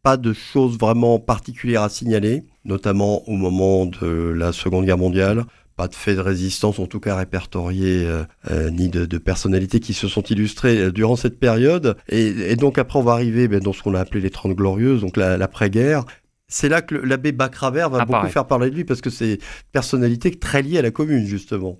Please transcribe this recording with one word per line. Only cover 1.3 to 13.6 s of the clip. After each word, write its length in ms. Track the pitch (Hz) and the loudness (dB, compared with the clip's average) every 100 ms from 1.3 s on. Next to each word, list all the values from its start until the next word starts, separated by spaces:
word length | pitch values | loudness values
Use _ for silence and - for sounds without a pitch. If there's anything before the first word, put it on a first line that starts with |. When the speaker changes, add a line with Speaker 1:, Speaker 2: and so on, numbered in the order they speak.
| 113 - 123 123 113 | -4 -4 -8 -2 0
Speaker 1:
à 80 | 104 | 0
signaler, 560 | - 120 107 104 135 - _ | -4 -2 0 0 -2 -6 _
notamment 640 | - 95 104 101 101 104 - | -8 -4 0 0 2 -2 -4
au 60 | |
moment 520 | 101 92 92 95 95 92 | -2 0 2 4 4 0
de 480 | 87 85 82 85 | -2 -4 -2 -2
la 200 | 82 85 | -2 -2
Seconde 320 | 82 92 92 95 | -2 -2 0 2
Guerre 120 | 90 | 2
mondiale. 460 | 92 92 95 110 120 _ _ - | 2 2 2 0 -4 _ _ -8
Pas 140 | 90 | -8
de 40 | |
faits 220 | - - 95 | -4 -2 0
de 60 | |
résistance, 580 | 92 92 95 - 104 101 | 0 -2 -2 -2 -2 -2
en 60 | 87 | -6
tout 160 | 104 | -6
cas 160 | 104 95 | -4 -4
répertoriés, 880 | 92 92 - 98 87 92 95 90 85 | -4 -6 -6 -6 -4 0 2 2 0
euh, 180 | 82 78 _ 76 | -4 -6 _ -4
euh, 200 | 78 80 | -2 -2
ni 180 | 85 90 | 0 0
de, 180 | 85 85 | 0 -2
de 120 | 87 | -2
personnalités 640 | - 90 95 95 95 113 | -2 -2 0 0 2 -2
qui 120 | - | -2
se 140 | 101 98 | -6 -2
sont 140 | 104 | -4
illustrées, 540 | 95 104 107 - 127 113 | -2 -2 -2 0 2 4
euh, 120 | 92 | 2
durant 240 | 90 110 123 | 2 0 2
cette 200 | 123 - | -2 0
période. 600 | 123 113 135 175 135 101 - | 2 4 4 4 0 -2 -2
Et, 200 | 113 110 | 0 2
et 280 | 101 92 117 | 0 0 2
donc 220 | 139 135 | 2 2
après, 200 | 123 143 | 0 2
on 60 | |
va 80 | 120 | 2
arriver, 380 | 117 120 117 120 | 2 2 2 2
ben, 100 | |
dans 140 | 101 | 2